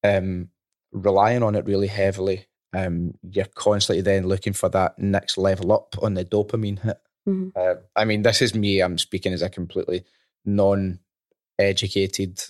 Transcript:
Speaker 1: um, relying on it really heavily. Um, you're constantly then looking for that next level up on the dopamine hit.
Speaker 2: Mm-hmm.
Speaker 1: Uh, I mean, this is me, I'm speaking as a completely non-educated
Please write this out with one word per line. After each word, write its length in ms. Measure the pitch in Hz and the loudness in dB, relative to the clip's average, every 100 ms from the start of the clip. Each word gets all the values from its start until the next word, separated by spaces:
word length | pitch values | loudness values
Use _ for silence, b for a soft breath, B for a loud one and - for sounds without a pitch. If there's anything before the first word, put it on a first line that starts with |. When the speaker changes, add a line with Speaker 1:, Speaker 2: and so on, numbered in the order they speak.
Speaker 1:
um, 440 | 104 98 92 90 87 _ _ _ _ | 4 2 0 -6 -8 _ _ _ _
relying 500 | 104 101 98 107 120 | -2 2 4 4 4
on 140 | 113 104 | 2 0
it 100 | - | 0
really 220 | 98 98 | 0 0
heavily. 580 | 101 98 98 95 95 - _ _ | 0 0 0 -2 -4 -8 _ _
Um, 460 | 92 95 85 87 - 92 | -6 -4 -2 -4 -8 -6
you're 180 | 98 95 | -4 -4
constantly 560 | - 107 104 - 92 | -2 0 2 0 0
then 260 | 98 98 92 | 2 2 2
looking 240 | 95 - | -2 -2
for 140 | 95 92 | -2 0
that 280 | 95 90 - | 0 0 -2
next 360 | 98 98 - - | -2 0 -2 0
level 360 | 95 95 92 | 0 0 2
up 240 | 107 - 101 | 0 0 -4
on 140 | 107 | -2
the 100 | 92 | -2
dopamine 540 | 92 107 104 117 104 98 | -2 -2 0 -2 -4 -4
hit. 180 | 110 - _ _ - | -6 -6 _ _ -4
Speaker 2:
Mm-hmm. 200 | 190 185 95 | -4 -4 -2
Speaker 1:
Uh, 180 | 90 - _ - | -2 -2 _ -2
I 80 | 110 | 0
mean, 160 | 104 | 2
this 180 | 101 - | 2 2
is 140 | 123 | 0
me, 260 | 113 101 98 | 0 2 2
I'm 160 | 90 85 | 2 -2
speaking 340 | - 95 95 | -4 -4 -4
as 80 | 90 | -2
a 80 | 90 | -4
completely 540 | - 87 - - 92 - _ _ _ 101 | -4 -6 -4 -2 -4 -6 _ _ _ -2
non-educated 1900 | 101 98 98 95 90 _ _ _ _ _ - 101 95 95 98 98 - 95 90 | 2 4 4 0 -6 _ _ _ _ _ 0 2 2 -2 0 -2 -2 -6 -6